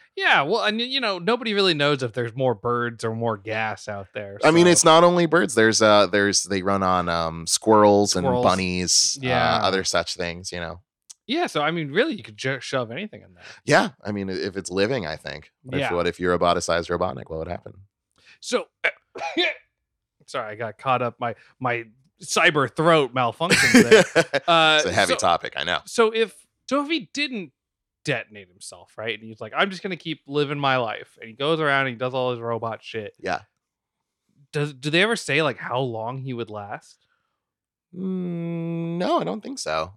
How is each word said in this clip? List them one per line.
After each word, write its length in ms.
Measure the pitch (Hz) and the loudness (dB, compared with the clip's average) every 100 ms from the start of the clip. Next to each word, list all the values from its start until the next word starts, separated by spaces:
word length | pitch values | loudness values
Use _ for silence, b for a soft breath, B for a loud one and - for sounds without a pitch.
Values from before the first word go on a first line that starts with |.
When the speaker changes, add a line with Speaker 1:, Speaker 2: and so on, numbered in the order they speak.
| b - | b -4
Speaker 1:
Yeah, 260 | 381 247 | 2 2
well, 220 | 143 220 | 2 0
and, 180 | 202 214 | -2 -2
you 180 | 247 269 | -4 -4
know, 200 | 226 185 | -4 -4
nobody 340 | 175 233 226 | -2 -2 -2
really 220 | 202 190 156 | 2 2 2
knows 260 | 143 143 | 0 0
if 120 | 123 | -2
there's 220 | 123 117 113 | -4 -6 -2
more 200 | 131 107 | -2 0
birds 480 | 120 120 120 113 | -2 -2 -4 -6
or 100 | 117 113 | -6 -4
more 220 | 113 107 | -4 -4
gas 500 | 104 110 110 101 - | -6 -4 -4 -6 -10
out 200 | 101 98 120 | -12 -10 -12
there, 240 | 101 101 | -12 2
Speaker 2:
I 60 | 156 | 4
mean, 160 | 165 175 | 6 6
Speaker 1:
so 60 | |
Speaker 2:
it's 120 | 170 165 | 6 8
not 180 | 160 | 8
only 240 | 175 175 170 | 8 6 2
birds. 260 | 135 98 | 2 2
There's, 300 | 113 110 104 | 4 4 6
uh, 240 | 110 104 95 | 6 6 6
there's, 360 | 101 101 95 90 | 4 2 0 -2
they 180 | 98 | -2
run 180 | 92 98 | 0 0
on, 280 | 92 92 87 | 2 2 0
um, 360 | 85 82 82 82 | -2 -4 -6 -4
squirrels 680 | - 110 107 104 101 104 92 | -2 4 6 8 6 4 0
and 80 | 127 | 0
Speaker 1:
Squirrels. 180 | 123 | 2
Speaker 2:
bunnies, 760 | 117 92 92 90 90 - - 143 | 2 2 0 -2 0 2 2 -2
uh, 60 | 127 | -2
Speaker 1:
Yeah. 320 | 123 82 85 | 0 0 0
Speaker 2:
other 220 | 95 95 | 0 0
such 320 | 90 87 85 - | 0 -2 -2 -6
things, 360 | 87 85 90 | -8 -8 -12
you 80 | 90 | -10
know. 220 | 85 87 _ _ _ - - | -10 -12 _ _ _ -20 -6
Speaker 1:
Yeah, 180 | 302 339 | -4 -2
so, 160 | 156 | -2
I 80 | 147 | -2
mean, 220 | 170 147 | -2 -4
really, 240 | 156 311 214 | -2 -2 -4
you 80 | |
could 140 | 110 104 | -12 -8
ju-, 220 | 131 131 | -6 -6
shove 280 | - 135 110 | -4 -6 -4
anything 300 | 131 208 104 | -8 -12 -16
in 120 | 95 90 | -20 _
there. 80 | B B - | B B 2
Speaker 2:
Yeah, 240 | 156 208 - | 4 4 -6
I 80 | 101 | -8
mean, 180 | 104 95 | -6 -4
i-, 20 | |
if 240 | 92 92 92 | -4 -4 -6
it's 140 | 90 | -4
living, 340 | 92 104 131 80 | 0 0 0 -6
I 100 | 78 | -8
think. 360 | 76 71 - _ | -10 -14 -16 _
What 140 | 131 135 | -8 -4
if, 40 | |
Speaker 1:
Yeah. 120 | 127 | -2
Speaker 2:
what 140 | 87 87 | 0 -2
if 120 | 85 | -2
you 80 | 90 | 0
roboticized 600 | 87 87 87 85 85 82 | 2 2 2 0 -2 -2
Robotnik? 400 | 87 90 65 - | -4 -4 -6 -12
What 80 | 80 | -10
would 100 | 82 | -8
happen? 240 | 87 - 95 98 _ _ _ b b | -10 -12 -20 -20 _ _ _ b b
Speaker 1:
So, 260 | - 240 - _ | -6 -4 -6 _
<coughs> 1400 | 220 - _ - - - 339 - _ _ _ _ _ _ _ | -6 -6 _ -12 -6 -2 -4 -4 _ _ _ _ _ _ _
sorry, 280 | 135 110 | -10 -8
I 20 | 107 | -8
got 220 | 117 - | -10 -8
caught 220 | 139 123 | -2 0
up. 160 | 120 - | -2 -4
My, 160 | 120 139 b _ | -8 -8 b _
my 260 | 131 117 117 107 _ _ | -4 -4 -6 _ _ _
cyber 500 | 180 - 170 147 127 | -4 2 4 4 0
throat 400 | - 160 160 131 | 0 4 4 4
malfunctioned 760 | 127 120 110 170 190 - 254 233 | 0 -2 -2 0 2 6 6 8
there. 520 | 214 180 165 160 143 | 8 6 2 0 -2
Speaker 2:
<laughs> 60 | - | 2
Speaker 1:
Uh, 300 | 170 160 156 | 4 6 4
Speaker 2:
It's 80 | 151 | 2
a 80 | |
heavy 200 | 95 98 | 2 2
Speaker 1:
so 40 | 254 | 2
Speaker 2:
topic, 360 | 92 82 - - | 2 2 -2 -6
I 80 | 78 | -4
know. 140 | 85 - | -4 -4
Speaker 1:
so 260 | - 220 | 0 0
if, 220 | 226 214 - _ _ - | 2 -4 -6 _ _ -4
so 120 | 277 | -4
if 40 | 285 | -2
he 200 | 330 185 | -6 -6
didn't 380 | 262 294 233 156 _ _ _ _ _ - | -8 -6 -8 -12 _ _ _ _ _ -6
detonate 420 | 120 - 104 92 | -6 -6 -18 -20
himself, 460 | 92 - 90 87 - | _ -20 -20 -20 -10
right, 200 | 110 107 | -8 -8
and 80 | 110 | -12
he's 140 | 110 | -16
like, 100 | 110 135 | -8 -2
"I'm 120 | 202 | -2
just 100 | 185 | -2
gonna 120 | 202 175 | -10 -10
keep 240 | 165 151 - | -10 -12 -6
living 300 | 147 143 147 | -4 -2 -2
my 180 | 139 131 | 0 0
life," 400 | 113 104 - _ | -2 -6 -14 _
and 80 | 113 | -20
he 80 | 110 | -6
goes 240 | 143 160 | -2 0
around 280 | 151 139 131 | 0 0 -2
and 20 | |
he 60 | 113 | -4
does 180 | 127 | -4
all 180 | 131 127 | -2 -4
his 80 | 123 | -4
robot 440 | 117 113 113 107 | -6 -6 -6 -8
shit. 300 | - 113 101 - | -10 -10 -10 -10
Speaker 2:
Yeah. 220 | 92 85 - _ _ _ _ _ _ _ _ _ 143 | -6 -6 -8 _ _ _ _ _ _ _ _ _ _
Speaker 1:
Does, 200 | 151 147 | -6 -6
do 160 | 131 147 | -6 -2
they 100 | 160 | 0
ever 140 | 208 233 | 0 -2
say, 260 | - 143 | -2 0
like, 160 | 151 110 | 0 -4
how 220 | - 120 | -6 -4
long 400 | 135 110 113 135 | -4 -4 -8 -8
he 120 | 131 | -8
would 160 | 120 107 | -8 -8
last? 480 | 104 101 135 - _ _ _ _ _ _ _ _ _ _ 175 | -10 -12 -14 -16 _ _ _ _ _ _ _ _ _ _ -10
Speaker 2:
Mm, 1000 | 190 185 180 170 170 170 165 165 165 170 | -8 -6 -6 -6 -6 -6 -6 -6 -6 -4
no, 220 | 202 330 | -2 -2
I 40 | |
don't 180 | - 208 | -2 -8
think 180 | 220 269 | -10 -10
so. 340 | - 80 80 | -4 -4 -4